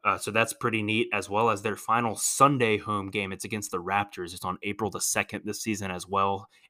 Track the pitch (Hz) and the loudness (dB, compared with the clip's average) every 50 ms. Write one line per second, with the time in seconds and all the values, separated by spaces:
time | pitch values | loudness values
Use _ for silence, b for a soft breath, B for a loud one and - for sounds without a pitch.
0 | - 104 95 92 - 104 101 113 113 - - - - 120 110 110 104 107 110 110 | 2 0 0 0 -2 0 2 2 2 2 0 -2 -2 0 0 0 0 2 2 2
1 | 117 - 107 101 92 95 98 107 117 113 107 98 104 110 98 - - - 110 120 | 2 2 0 -2 -2 0 2 4 4 4 2 2 0 -4 -4 -2 0 0 2 2
2 | 120 113 101 - - - - - 135 143 147 127 120 110 107 98 - 104 107 101 | 2 0 -2 0 -2 -2 6 6 6 6 8 4 4 4 2 2 0 -2 -2 -2
3 | 95 95 95 107 98 95 95 92 - 98 110 107 98 - - 90 85 92 98 101 | -2 -2 -2 -4 -4 -4 -6 -8 -6 -6 -6 -6 -4 -4 -6 -4 -2 0 0 0
4 | 101 - - - 90 85 92 - - 92 92 - - 101 101 - 110 101 87 87 | 0 -2 -6 -10 -10 -10 -8 -6 -6 -6 -6 -4 -4 -6 -4 -2 -2 -2 -2 -2
5 | - - - 110 95 - - 98 82 104 101 - - 113 107 95 104 95 90 90 | -4 0 0 0 0 0 -4 -8 -6 -8 -8 -4 -2 -2 -2 -2 -2 -6 -6 -6
6 | 85 90 98 98 98 98 98 95 107 b b b b | -6 -2 0 0 0 0 0 -4 -8 b b b b